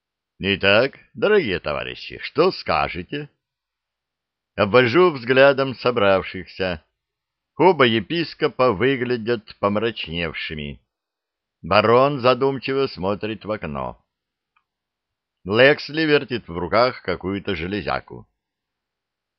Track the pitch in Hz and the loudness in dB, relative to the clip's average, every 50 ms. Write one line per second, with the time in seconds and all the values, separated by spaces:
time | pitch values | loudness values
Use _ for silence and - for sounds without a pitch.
0 | _ _ _ _ _ _ _ _ - 98 98 - 98 98 101 110 127 135 - - | _ _ _ _ _ _ _ _ -2 -2 -2 2 2 2 2 2 0 0 -4 -10
1 | _ _ _ 110 123 196 214 202 160 107 90 80 - 76 73 64 60 64 64 - | _ _ _ -4 -2 2 2 2 0 0 -4 -4 -4 -6 -6 -6 -8 -10 -12 -14
2 | - - 62 58 - - - 135 170 190 - - - - 85 76 71 71 - 87 | -16 -16 -16 -14 -14 -10 -2 0 0 0 0 -4 -6 -2 0 0 0 -2 -4 -8
3 | 87 - - 147 151 - _ _ _ _ _ _ _ _ _ _ _ _ _ _ | -12 -10 -10 -12 -12 -12 _ _ _ _ _ _ _ _ _ _ _ _ _ _
4 | _ _ _ _ _ _ _ _ _ _ _ - 107 101 98 123 127 117 113 170 | _ _ _ _ _ _ _ _ _ _ _ -2 -2 4 6 4 4 6 4 4
5 | 185 180 151 127 117 117 131 131 135 143 143 127 135 135 120 - - 123 120 117 | 4 4 2 -2 -2 0 4 6 6 6 6 4 0 -4 -4 -4 -2 -2 0 2
6 | 101 98 98 92 90 - - 95 87 - - - 95 92 87 80 _ _ _ _ | 4 4 4 4 2 -2 -10 -12 -14 -14 -8 -6 -4 -4 -4 -6 _ _ _ _
7 | _ _ _ _ _ _ _ _ _ _ _ - 151 185 185 143 131 120 113 113 | _ _ _ _ _ _ _ _ _ _ _ 2 4 4 6 6 4 4 4 0
8 | 95 - 156 170 151 - - - 156 147 - - 127 127 104 87 117 135 139 120 | -2 -2 -4 -4 -4 -6 -6 -4 -4 -4 0 2 2 2 2 2 0 0 0 0
9 | 123 120 123 120 107 113 120 110 - - - _ - 101 101 104 107 117 110 - | -2 -4 -4 -4 -2 -4 -4 -4 -4 -14 -14 _ -2 0 0 0 -2 -4 -4 -6
10 | - - 80 87 85 80 - - - - 82 76 73 71 67 - _ _ _ _ | -10 -8 -6 -4 -4 -4 -6 -8 -10 -10 -10 -10 -10 -12 -12 -14 _ _ _ _
11 | _ _ _ _ _ _ _ _ _ _ _ _ - 82 95 107 101 107 117 123 | _ _ _ _ _ _ _ _ _ _ _ _ -6 0 2 2 4 6 4 4
12 | 135 143 147 131 110 127 127 123 135 139 139 127 - - 135 135 135 131 - 151 | 4 2 0 0 2 2 2 2 0 -2 -2 -4 -6 -4 -2 -2 -2 -4 -4 -6
13 | 87 95 104 95 - 107 110 101 - 95 107 101 - 80 71 67 65 62 57 _ | -4 -4 -4 -4 -6 -8 -10 -10 -8 -8 -8 -8 -8 -8 -8 -8 -8 -8 -10 _
14 | _ _ _ _ _ _ _ _ _ _ _ _ _ _ _ _ _ _ _ _ | _ _ _ _ _ _ _ _ _ _ _ _ _ _ _ _ _ _ _ _
15 | _ _ _ _ _ _ _ _ _ 92 104 113 131 139 151 147 - - 143 156 | _ _ _ _ _ _ _ _ _ -2 2 6 6 6 6 4 -2 -10 -4 -4
16 | 160 151 147 143 139 - 123 107 - - 82 87 87 85 98 110 123 127 117 - | 0 2 2 2 2 0 -8 -8 -8 -8 -8 -6 -6 0 2 2 2 2 0 -6
17 | - - 87 - - 92 98 98 - 101 98 80 80 92 101 104 71 69 67 64 | -6 -6 -6 -6 -4 -6 -6 -6 -4 -6 -6 -6 -6 -6 -6 -6 -4 -4 -6 -6
18 | - - 60 60 - _ _ _ _ _ _ _ _ _ _ _ _ _ _ _ | -6 -10 -18 -20 -20 _ _ _ _ _ _ _ _ _ _ _ _ _ _ _
19 | _ _ _ _ _ _ _ | _ _ _ _ _ _ _